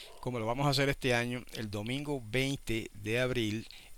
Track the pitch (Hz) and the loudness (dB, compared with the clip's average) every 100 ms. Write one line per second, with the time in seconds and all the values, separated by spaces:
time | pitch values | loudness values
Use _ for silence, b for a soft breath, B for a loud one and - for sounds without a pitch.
0 | B B 131 123 110 120 143 135 139 135 | B B -4 -2 0 2 4 4 4 2
1 | 131 120 120 123 - - 110 104 110 135 | 4 4 2 -2 -6 -6 -4 -4 -2 -2
2 | 147 143 107 123 135 139 - 113 - - | -2 -4 0 2 2 0 0 -2 -2 -6
3 | 104 117 127 123 110 110 110 B B | 0 2 2 2 2 0 -4 B B